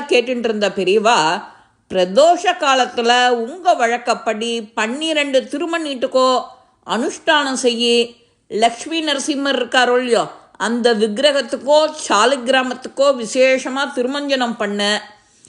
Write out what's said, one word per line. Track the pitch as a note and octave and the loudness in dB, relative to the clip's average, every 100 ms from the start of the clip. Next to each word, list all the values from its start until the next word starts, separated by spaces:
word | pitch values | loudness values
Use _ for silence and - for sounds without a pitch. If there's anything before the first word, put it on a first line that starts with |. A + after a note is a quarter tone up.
| C#4+ | 2
கேட்டுட்டு | B3 A#3+ B3 | 0 0 -2
இருந்த | A3+ G#3+ G3 | -2 -2 -2
பெரியவா, | G3 F3+ G#3 G#3 A3 D#3 F#3+ - - _ _ _ | 0 0 2 4 2 2 -2 -6 -20 _ _ _
"பிரதோஷ | F#3 F3+ G3+ D#4+ F4 G4 F4 | -2 2 4 4 4 0 0
காலத்துல | D4 C4 B3 - A#3 B3 B3 | 0 2 0 0 2 2 2
உங்க | A#3+ A3+ F4+ F4+ | 0 -4 -2 0
வழக்கப்படி | C#4+ A#3 A#3 A#3+ G#3 A#3 G#3+ A#3 A#3 | 2 2 0 -2 -4 -4 -4 -4 -6
பன்னிரெண்டு | G#3+ - A3 C#4 D#4+ D4+ C#4+ C4 - | -6 -6 -4 -4 -2 -2 0 0 -2
திருமண் | C#4+ E4 E4+ D4+ | -6 -4 -4 -6
இட்டுக்கோ, | C4 B3+ C4 C4 B3+ - - _ _ - | -6 -2 2 2 0 -4 -14 _ _ -6
அனுஷ்டானம் | G#3 C#4+ - - D4+ C#4 C4 | -4 -4 -4 0 0 0 -2
செய்யி, | B3 A#3 A#3+ A#3 A#3 - _ _ _ | -2 0 2 2 0 -6 _ _ _
லக்ஷ்மி | G3+ A#3 A#3 D4+ E4 D#4 | 0 0 0 -6 -4 -2
நரசிம்மர் | C4+ D4 C#4 C#4 C4 | -4 -2 -4 -2 -2
இருக்காரோ | B3 C4 A#3+ B3 | 0 2 2 2
இல்லையோ, | B3 G#3+ D3+ - - - | 2 0 0 -8 -20 -6
அந்த | G3+ A#3+ A#3+ G#3+ | -4 0 2 2
விக்கிரகத்துக்கோ | A3 G#3 C#4+ C#4 A#3 C4 B3+ D4+ D4+ D#4 - | 0 2 2 2 -2 -6 2 2 2 -2 0
சாலிகிராமத்துக்கோ | G3+ A#3 C4+ A#3+ C4+ B3+ B3 - - C#4+ B3+ A3 | 2 4 2 2 0 0 -6 -10 0 2 2 -2
விசேஷமா | C4 C4 C4 B3+ C4 C#4+ C4+ | 2 4 2 -2 -6 -4 -4
திருமஞ்சனம் | B3 C#4+ C#4+ C4+ A#3+ A3 | -4 -4 -2 -2 -2 -4
பண்ணு, | G3+ G3+ G3+ G#3 - - _ _ | -4 -2 0 -2 -6 -20 _ _